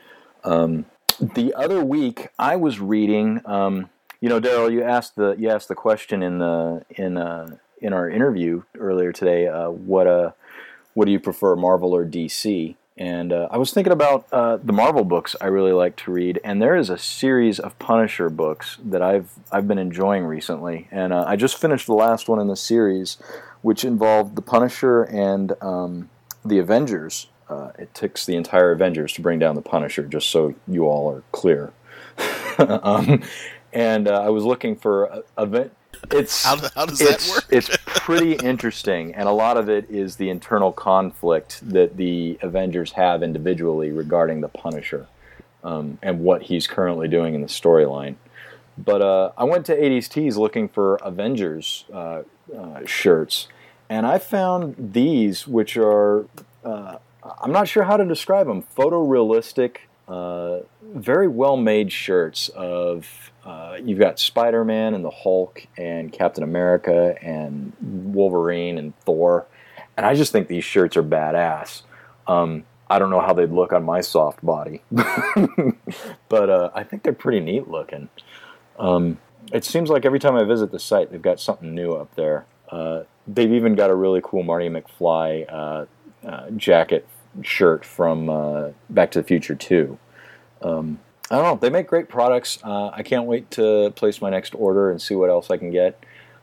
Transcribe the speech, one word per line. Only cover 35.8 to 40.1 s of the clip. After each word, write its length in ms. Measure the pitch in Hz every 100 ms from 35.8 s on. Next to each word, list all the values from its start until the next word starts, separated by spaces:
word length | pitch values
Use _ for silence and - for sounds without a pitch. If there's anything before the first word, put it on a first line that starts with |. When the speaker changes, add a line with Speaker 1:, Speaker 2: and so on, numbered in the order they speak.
| _ - -
Speaker 1:
it's, 320 | 220 214 -
Speaker 2:
How, 140 | - 147 143
how 120 | - 160
does 140 | 143
that 160 | 147 -
Speaker 1:
it's, 140 | -
Speaker 2:
work? 140 | 190 -
Speaker 1:
it's 180 | 127 - 180
pretty 480 | - 185 - 170 165 147 127
interesting, 640 | 127 117 - - 87 80
and 140 | 101 101
a 40 | 104
lot 140 | 113 120
of 100 | 107
it 160 | 104 104
is 260 | 104 98